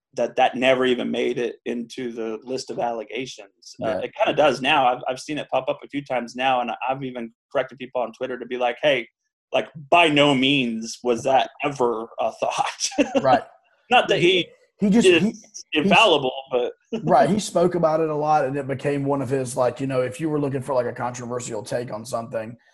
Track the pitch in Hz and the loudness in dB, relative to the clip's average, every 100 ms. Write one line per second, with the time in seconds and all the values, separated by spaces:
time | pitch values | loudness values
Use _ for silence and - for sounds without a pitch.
0 | _ - 117 - 127 127 127 127 127 120 | _ -4 -2 2 2 4 2 4 4 2
1 | 117 120 123 123 120 - - 120 113 - | -2 -2 -2 -2 -4 -6 -8 -6 -8 -10
2 | 123 117 113 110 120 131 - 139 123 117 | -10 -6 -8 -8 -8 -8 -8 -4 -4 -4
3 | 104 117 131 - 98 _ - - 110 98 | -8 -8 -10 -12 -20 _ -20 -8 -4 -4
4 | - - 339 139 147 123 127 151 127 127 | -4 -2 0 4 4 2 2 2 4 2
5 | - 127 - 147 - 131 135 139 117 139 | -4 -8 -6 -8 -4 -4 -2 -6 -6 -8
6 | 143 127 117 123 131 127 120 - 123 139 | -4 -4 -4 -4 0 0 0 -4 -4 -4
7 | 131 123 117 _ _ 143 127 135 127 127 | -6 -8 -12 _ _ -4 -4 -6 -8 -6
8 | 113 113 127 123 120 123 123 120 151 131 | -6 -6 -8 -8 -8 -2 -2 0 2 0
9 | 113 _ _ _ _ 131 - - 143 170 | -2 _ _ _ _ -4 -4 -8 2 4
10 | 170 147 147 135 135 143 120 113 113 - | 6 6 6 6 4 2 0 -2 -8 -6
11 | 123 117 135 131 - - 147 135 120 113 | -2 0 2 2 2 -2 -4 0 0 0
12 | 117 - 117 - - - - - - 807 | -6 -4 -4 -2 -4 -2 -4 -4 -4 0
13 | 233 269 135 - - _ _ _ - 240 | 0 2 2 2 0 _ _ _ 2 2
14 | 247 196 170 185 160 - _ - 202 214 | 4 2 4 2 0 -10 _ -2 2 6
15 | 185 170 202 - - - - 151 143 175 | 6 6 4 -2 -12 -20 -6 -2 2 4
16 | 220 151 131 135 - 127 123 - _ - | 6 4 0 -6 -4 -2 -2 -6 _ -6
17 | 151 170 135 208 - 175 175 175 160 160 | 2 4 4 2 0 0 2 2 0 0
18 | 160 151 151 151 135 143 131 131 147 143 | -2 -2 0 2 0 -2 -6 -4 -4 -2
19 | 139 139 123 135 127 135 123 120 135 131 | -2 -2 -2 -2 -2 0 -2 -2 -4 -2
20 | 127 127 160 151 143 139 127 131 120 113 | -2 -4 -4 -2 -2 -4 -2 -2 -2 -4
21 | 123 120 120 123 120 117 117 127 120 107 | -8 -8 -8 -8 -8 -10 -6 -8 -6 -10
22 | 117 123 117 120 110 120 _ | -8 -8 -6 -8 -8 -14 _